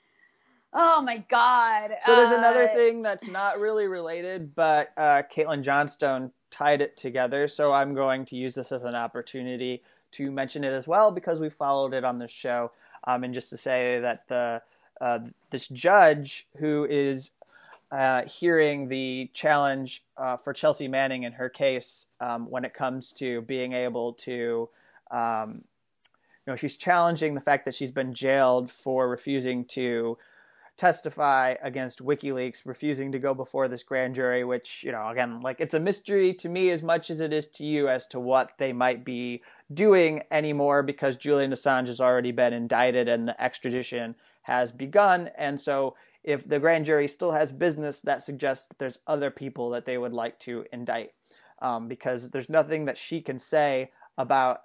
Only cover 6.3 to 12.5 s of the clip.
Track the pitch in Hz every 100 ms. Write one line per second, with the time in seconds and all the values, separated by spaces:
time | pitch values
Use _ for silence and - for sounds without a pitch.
6.3 | - _ - 147 147 143 - 135 123 127
7.3 | 139 147 - 147 139 139 139 135 131 131
8.3 | 123 127 123 123 131 123 120 117 123 120
9.3 | 131 127 127 127 123 - _ _ - 139
10.3 | 139 135 156 139 135 127 180 214 175 175
11.3 | 165 180 - 143 139 135 131 127 123 117
12.3 | - 131